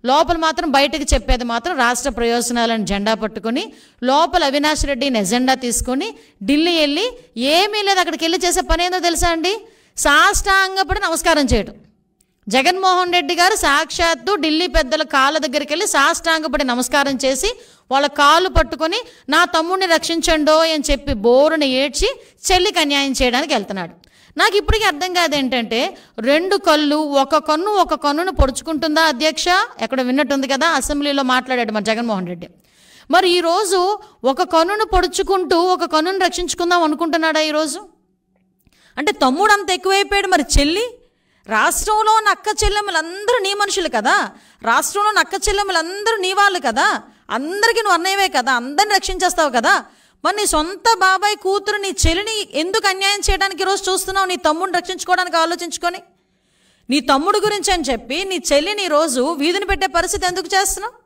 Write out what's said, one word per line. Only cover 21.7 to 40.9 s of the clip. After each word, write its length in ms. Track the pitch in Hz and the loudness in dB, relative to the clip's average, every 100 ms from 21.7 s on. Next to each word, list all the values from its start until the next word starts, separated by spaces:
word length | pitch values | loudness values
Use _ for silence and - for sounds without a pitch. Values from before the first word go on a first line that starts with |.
| 254 277 - 427 523 - _ - | 0 -2 0 -2 -2 -16 _ 0
చెల్లికి 260 | 370 370 359 | 2 2 0
అన్యాయం 340 | 302 285 277 254 | 0 0 0 0
చేయడానికి 320 | 254 240 302 | 0 0 0
వెళ్తున్నాడు. 520 | 262 196 196 170 - _ _ _ - | -2 -2 -8 -8 -12 _ _ _ 0
నాకు 180 | 403 403 | 2 2
ఇప్పటికీ 280 | - 427 | 0 0
అర్థం 280 | 415 294 370 | 2 -2 -2
కాదేంటంటే, 840 | 359 330 285 262 247 226 226 277 - - - | 0 0 0 0 -2 -2 -2 -4 -6 -18 -6
రెండు 380 | 226 294 370 392 | 0 2 2 0
కళ్ళు 400 | 381 302 302 294 | 4 2 2 0
ఒక 400 | 302 277 269 302 | 0 0 2 0
కన్ను 340 | 302 311 392 | 0 -2 0
ఒక 240 | 415 320 | 0 0
కన్నును 380 | 302 294 294 370 | 0 -2 -2 -4
పొడుచుకుంటుందా 680 | - 269 262 - 320 330 302 | 0 0 0 -6 -4 0 2
అధ్యక్ష? 420 | 320 247 311 311 - 370 466 - | 2 2 -2 0 0 0 0 -4
ఎక్కడ 200 | 226 262 | -4 -2
విన్నట్టుంది 480 | 247 262 294 277 262 | 0 0 0 -2 0
కదా, 200 | 269 320 | 0 2
అసెంబ్లీలో 540 | 302 - 294 285 277 | 0 -2 -2 -2 0
మాట్లాడాడు 500 | 262 254 254 254 226 | 2 0 0 -4 -2
మన 100 | 214 | -2
జగన్మోహన్ 440 | 208 220 240 202 180 | -2 -2 -2 -4 -6
రెడ్డి. 220 | 175 165 _ _ _ _ - _ | -10 -14 _ _ _ _ -20 _
మరి 200 | 330 370 | 2 4
ఈరోజు 680 | 349 339 349 415 381 359 415 - _ | 2 2 0 0 0 0 -2 -8 _
ఒక 180 | 247 269 | -2 0
కన్నును 420 | 359 320 339 415 | 0 2 0 0
పొడుచుకుంటూ 760 | 440 440 - - 381 381 339 349 | 0 0 0 -2 -2 0 2 2
ఒక 240 | 370 370 | 2 0
కన్నును 340 | 339 311 320 381 | 0 0 0 0
రక్షించుకుందాం 640 | 359 359 359 - 349 349 | -2 -2 -6 -4 0 2
అనుకుంటున్నాడా 580 | 320 302 339 320 320 311 | 0 0 -2 0 0 0
ఈరోజు? 380 | 311 302 311 349 415 _ _ _ _ _ _ _ _ _ _ - | 0 -2 -2 -6 -14 _ _ _ _ _ _ _ _ _ _ -4
అంటే 140 | 302 | -4
తమ్ముడు 400 | - 262 277 415 | 2 0 2 4
అంత 180 | 415 392 | 2 2
ఎక్కువైపోయాడు, 560 | 359 370 392 392 403 392 | -2 2 2 2 0 2
మరి 180 | 370 269 - | 0 2 2
చెల్లి? 280 | 285 349 480 | 2 0 -4